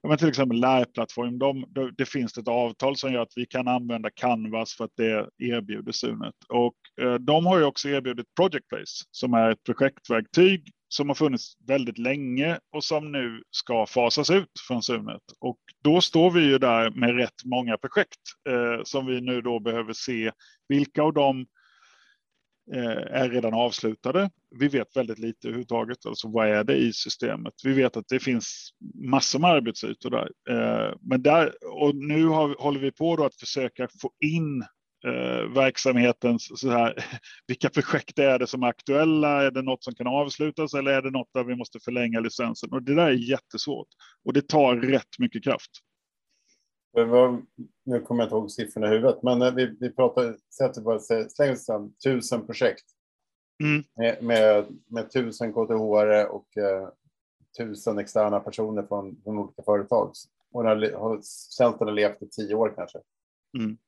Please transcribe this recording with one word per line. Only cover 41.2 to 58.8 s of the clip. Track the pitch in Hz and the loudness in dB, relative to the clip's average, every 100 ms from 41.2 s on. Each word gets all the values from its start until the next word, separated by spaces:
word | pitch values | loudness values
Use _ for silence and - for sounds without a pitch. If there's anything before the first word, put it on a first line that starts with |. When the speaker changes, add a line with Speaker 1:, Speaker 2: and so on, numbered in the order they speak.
| 120 | -4
Speaker 1:
där | 127 | -4
vi | 123 123 | -4 -6
måste | 113 117 | -8 -12
förlänga | - 123 120 113 | -6 -2 -2 -2
licensen? | 113 - 117 113 - | -4 -4 -6 -6 -6
Och | 131 | -6
det | 123 147 | 0 2
där | 170 | 4
är | 131 120 | 2 0
jättesvårt. | 135 _ 110 - 131 - _ - _ - | -4 _ -10 -8 -8 -10 _ -20 _ 0
Och | |
det | 135 139 | 0 2
tar | 151 135 120 | 4 4 4
rätt | 127 135 - - | 2 0 0 -4
mycket | 123 117 | -4 -2
kraft. | 139 120 - - _ _ _ _ _ _ _ _ _ _ _ 117 | -2 -4 -6 -20 _ _ _ _ _ _ _ _ _ _ _ 0
Speaker 2:
Men | 117 | 4
vad, | 123 127 120 - - - _ - | 6 6 2 -8 -20 -20 _ -4
nu | 120 | -4
kommer | - 120 | -2 -2
jag | 110 | 0
inte | 110 | -2
ihåg | 104 | -4
siffrorna | - 107 - 107 | -8 -8 -2 2
i | |
huvudet, | 110 131 - | 4 4 2
men, | 123 120 | 0 2
eh, | 123 | 2
vi, | 123 123 110 | 2 -2 -2
vi | 123 | -8
pratar, | - 127 127 117 107 _ - | 0 2 2 -2 -4 _ -2
säg | 139 | -2
att | |
det | - | -2
bara | 110 107 | -2 -2
sä-, | - 113 113 | 0 -2 -2
slänger | - 143 120 | 0 0 0
sig | - | -4
fram | 107 104 _ | -6 -8 _
tusen | 131 127 113 117 107 | -2 -2 -2 -6 -6
projekt | 113 120 - _ _ _ _ _ _ _ _ | 0 0 0 _ _ _ _ _ _ _ _
Speaker 1:
Mm. | 151 147 147 - | 0 0 -2 -2
Speaker 2:
med, | 117 113 | 0 0
med, | 117 113 110 104 101 - _ | 2 6 8 6 2 -12 _
med | 117 110 | -8 -2
tusen | 135 117 107 117 | -2 -2 -6 -4
K | 107 110 | -2 0
T | |
H-are | 113 110 107 107 107 101 | 0 2 4 6 4 2
och, | 104 _ 107 | -4 _ -4
eh, | 101 95 92 _ _ _ _ _ _ - | -2 -2 -6 _ _ _ _ _ _ -12
tusen | 117 101 - 104 | -10 -6 -4 -4
externa | 101 110 104 101 | -2 0 2 0
personer | 104 - 107 104 | -4 -6 -4 -4